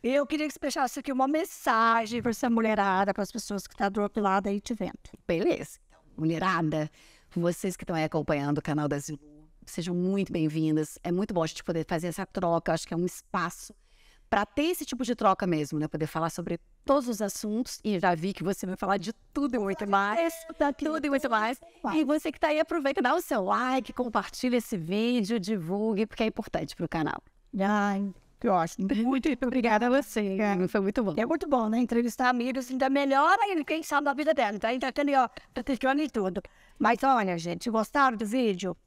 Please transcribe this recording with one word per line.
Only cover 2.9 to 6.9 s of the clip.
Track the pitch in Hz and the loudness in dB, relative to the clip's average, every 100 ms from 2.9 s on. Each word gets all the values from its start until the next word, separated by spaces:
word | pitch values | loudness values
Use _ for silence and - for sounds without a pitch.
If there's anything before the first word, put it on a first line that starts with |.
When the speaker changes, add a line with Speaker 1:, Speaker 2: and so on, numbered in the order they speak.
| 185 202 | 4 2
Speaker 1:
pras | 196 196 | 0 -2
pessoas | 226 - 202 - | -6 -6 -8 -8
que | |
tá | - 202 | -4 -2
do | 202 | 0
outro | 208 - | -2 0
lado | 202 190 202 | 2 2 0
aí | 202 | -4
te | - | -4
vendo. | 226 185 - - - - | -6 -6 -8 -20 -20 -2
Speaker 2:
Beleza. | 170 262 - - - _ | 2 2 0 -4 -14 _
Então, | - - - | -20 -20 -2
mulherada, | 160 165 185 170 160 156 151 | 0 2 0 2 0 0 -4